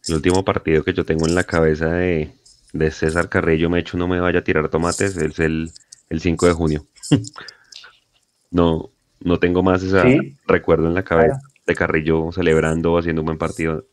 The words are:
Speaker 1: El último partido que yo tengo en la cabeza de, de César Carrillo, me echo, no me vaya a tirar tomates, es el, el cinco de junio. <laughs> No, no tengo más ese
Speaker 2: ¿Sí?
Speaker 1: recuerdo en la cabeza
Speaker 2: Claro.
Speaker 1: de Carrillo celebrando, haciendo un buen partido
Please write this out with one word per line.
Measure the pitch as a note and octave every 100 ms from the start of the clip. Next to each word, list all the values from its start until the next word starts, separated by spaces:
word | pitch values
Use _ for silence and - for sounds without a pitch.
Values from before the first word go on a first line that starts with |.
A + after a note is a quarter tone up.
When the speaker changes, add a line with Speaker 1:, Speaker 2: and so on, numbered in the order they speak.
| -
Speaker 1:
El | D#2+
último | E2+ F#2
partido | F#2+ F2 - D#2
que | F2+
yo | F2 D#2+
tengo | D#2+ D#2+
en | F2+
la | F2
cabeza | E2+ D#2+ D#2 D#2+
de, | F2 F2+ E2 D2+ - _ _ _
de | D2+ D#2
César | - D#2+ E2+ E2
Carrillo, | F#2+ E2 D#2+ E2+
me | F2
echo, | E2+ F2+
no | F2
me | F2+
vaya | F2+ F2
a |
tirar | - D#2 D2+
tomates, | D#2+ E2+ - G2+ F2+
es | D#2 D#2
el, | D#2+ D#2+ E2 - _ - _
el | E2
cinco | F2 D#2+ F2
de |
junio. | E2 D#2+ D2+ - _ -
<laughs> | - - - - _ _ - - _ _ _ _ _ _
No, | F2 E2+ D#2+ - _ _ _
no | F2 E2+
tengo | F2 F2+
más | F#2 F#2
ese | F#2 F#2+
Speaker 2:
¿Sí? | B2 C#3 - - -
Speaker 1:
recuerdo | F2+ - D#2+ E2
en |
la | F2
cabeza | F#2+ E2 D#2+ C3+
Speaker 2:
Claro. | - _ -
Speaker 1:
de | E2+
Carrillo | E2 D#2+ D#2 D#2+ D#2+
celebrando, | F2 E2+ D#2+ D#2 D#2+ E2 E2+
haciendo | E2+ D#2+
un | D#2+
buen | D#2+
partido | E2 - E2 D#2 -